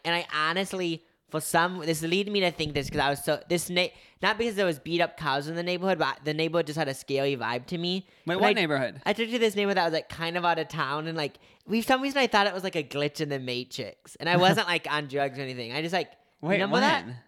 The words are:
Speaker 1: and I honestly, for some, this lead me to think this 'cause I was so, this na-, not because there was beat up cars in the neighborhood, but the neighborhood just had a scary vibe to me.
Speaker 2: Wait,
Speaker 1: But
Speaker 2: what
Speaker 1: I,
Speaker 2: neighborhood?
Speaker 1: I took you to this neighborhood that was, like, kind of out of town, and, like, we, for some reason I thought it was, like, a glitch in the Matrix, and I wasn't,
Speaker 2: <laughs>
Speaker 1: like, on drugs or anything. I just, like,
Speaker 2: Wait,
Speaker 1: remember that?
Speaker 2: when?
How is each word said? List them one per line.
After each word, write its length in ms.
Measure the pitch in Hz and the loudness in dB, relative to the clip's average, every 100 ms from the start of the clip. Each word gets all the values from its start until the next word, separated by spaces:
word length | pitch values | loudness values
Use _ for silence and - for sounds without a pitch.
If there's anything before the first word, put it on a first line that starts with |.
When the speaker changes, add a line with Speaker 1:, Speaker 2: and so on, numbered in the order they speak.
Speaker 1:
and 100 | 165 | -2
I 100 | 170 - | -2 -2
honestly, 720 | 147 156 175 190 190 175 165 _ _ _ | -2 0 0 -2 -4 -4 -6 _ _ _
for 120 | 156 | -6
some, 380 | - 165 175 185 | 0 2 2 0
this 220 | 156 156 | -2 0
lead 280 | 165 185 202 | 0 0 0
me 100 | 202 | 2
to 100 | 180 | 0
think 220 | - 156 | 0 -2
this 140 | 143 143 | -2 -2
'cause 100 | 151 | 0
I 80 | 139 | 0
was 140 | 139 | 0
so, 180 | - 147 - | 0 -2 0
this 200 | 170 - | -2 0
na-, 180 | 180 180 - - _ | 0 0 -4 -20 _
not 140 | 185 214 | 0 0
because 160 | 233 | 0
there 120 | 196 185 | 0 0
was 120 | 143 | 0
beat 220 | 160 170 | -2 0
up 160 | 165 - | 0 0
cars 320 | 156 139 147 | -2 -2 -2
in 80 | 165 | -4
the 60 | |
neighborhood, 360 | 175 180 190 170 | -2 0 0 2
but 200 | 135 127 | 0 -2
the 100 | 151 | -4
neighborhood 320 | 151 160 170 151 | 0 0 2 0
just 120 | 151 | 0
had 100 | 143 | -2
a 60 | |
scary 420 | 135 - 135 139 135 | -4 -2 0 2 0
vibe 300 | 113 123 123 | -2 -4 -4
to 120 | 180 | -4
me. 280 | 175 185 - _ - | -2 -2 -6 _ -4
Speaker 2:
Wait, 80 | 180 | 2
Speaker 1:
But 40 | |
Speaker 2:
what 60 | 208 | 4
Speaker 1:
I, 20 | |
Speaker 2:
neighborhood? 480 | 214 165 143 120 131 185 | 4 2 2 0 -2 -2
Speaker 1:
I 60 | |
took 120 | 208 226 | -2 0
you 60 | |
to 60 | 240 | 2
this 160 | 220 202 | 2 2
neighborhood 220 | 202 190 | 0 2
that 60 | |
was, 100 | 170 | 2
like, 140 | 160 - | 0 -4
kind 260 | - 165 175 | -6 -4 0
of 80 | |
out 140 | 175 165 | 2 2
of 80 | 156 | 0
town, 380 | 156 135 147 160 | -2 -2 -2 -4
and, 80 | 160 | -4
like, 220 | 143 - - _ - | -4 -6 -20 _ -4
we, 140 | 220 | 0
for 60 | 226 | 2
some 140 | 262 | 2
reason 160 | 277 277 | 2 0
I 80 | 247 | 2
thought 180 | 214 202 | 4 2
it 60 | |
was, 80 | 180 | 0
like, 140 | 185 175 | -4 -4
a 80 | |
glitch 360 | 131 139 147 147 | -4 -2 -2 -2
in 100 | 147 | -4
the 80 | 139 | -4
Matrix, 760 | 127 123 127 - 104 - - - | -4 -6 -6 -8 -10 -12 -20 -6
and 120 | 156 | 2
I 80 | 175 | 4
wasn't, 320 | 185 165 175 | 6 4 2
Speaker 2:
<laughs> 60 | |
Speaker 1:
like, 120 | 170 139 | 0 0
on 160 | 151 143 | -4 -2
drugs 300 | 139 139 127 | -2 -2 -2
or 40 | |
anything. 300 | 131 127 113 | -8 -8 -6
I 80 | 135 | -4
just, 120 | 165 | -2
like, 180 | 180 - - _ _ | -2 -4 -10 _ _
Speaker 2:
Wait, 100 | 151 196 | 0 0
Speaker 1:
remember 240 | 196 240 | 2 4
that? 260 | 285 311 175 | 4 2 -2
Speaker 2:
when? 100 | 123 | -14